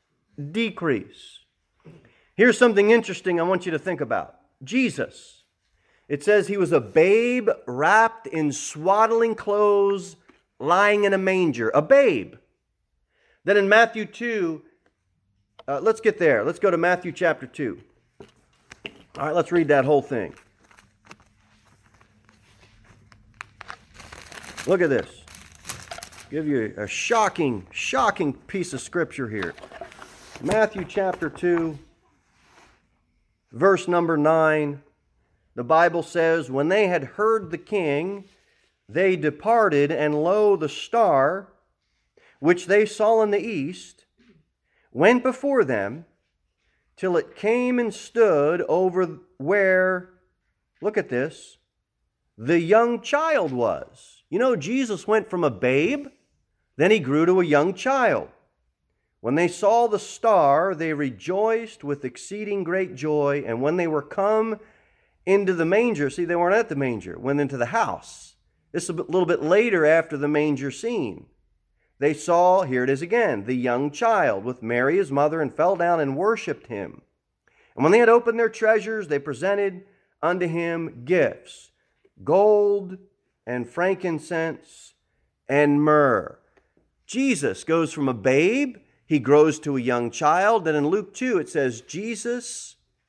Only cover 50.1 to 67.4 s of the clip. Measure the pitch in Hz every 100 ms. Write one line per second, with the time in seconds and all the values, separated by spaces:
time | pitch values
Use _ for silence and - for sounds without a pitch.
50.1 | _ _ _ _ _ _ _ - 208 -
51.1 | 123 151 - - _ _ _ _ _ _
52.1 | _ _ - 120 170 165 214 240 233 -
53.1 | 285 320 285 160 127 110 73 - - -
54.1 | _ _ 185 254 220 147 262 233 185 -
55.1 | 214 214 180 151 101 127 135 180 285 285
56.1 | - _ _ _ _ _ - 175 220 131
57.1 | 147 170 185 170 147 170 185 262 269 233
58.1 | 117 - _ _ _ _ _ _ _ _
59.1 | _ 113 147 175 - 202 233 233 202 -
60.1 | - 226 196 143 143 190 160 160 147 143
61.1 | 104 - 190 220 226 220 - 143 143 -
62.1 | - - 208 208 202 165 185 185 131 151
63.1 | 151 143 143 120 117 143 175 170 151 139
64.1 | - 196 220 220 214 - _ _ _ _
65.1 | _ 180 196 190 175 165 202 240 165 143
66.1 | 180 170 175 175 214 220 143 135 110 90
67.1 | 82 127 143